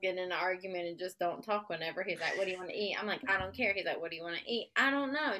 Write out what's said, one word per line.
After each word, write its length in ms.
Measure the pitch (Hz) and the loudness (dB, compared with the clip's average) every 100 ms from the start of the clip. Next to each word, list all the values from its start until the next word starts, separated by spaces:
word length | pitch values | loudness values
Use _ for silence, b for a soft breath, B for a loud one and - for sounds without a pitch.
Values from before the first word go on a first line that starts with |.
get 160 | 185 185 | 0 0
in 60 | |
an 80 | 180 | 0
argument 540 | 165 180 185 190 180 175 | 2 2 0 -2 -4 -4
and 120 | 170 | -4
just 200 | 185 - | -6 0
don't 240 | 175 160 | 0 0
talk 280 | - 208 208 | 0 -2 0
whenever 320 | 165 165 160 | -4 -4 -2
he's 180 | 190 165 | -2 -2
like, 160 | 160 185 | 0 0
"What 80 | 190 | 0
do 40 | |
you 60 | 185 | -2
wanna 140 | 180 | -4
eat?" 200 | - 202 165 | -2 -2 0
I'm 60 | 208 | -2
like, 140 | 185 - | -2 2
"I 120 | 190 | 2
don't 160 | 185 208 | 2 2
care." 160 | 226 | 2
He's 140 | 196 165 | 2 0
like, 140 | 147 | 0
"What 100 | 165 | -4
do 60 | 165 | -6
you 60 | |
wanna 140 | 170 165 - | -4 -4 -2
eat?" 240 | 233 - - | -2 0 4
"I 140 | 269 | 4
don't 240 | 277 269 | 4 2
know." 180 | 285 294 196 | 0 0 0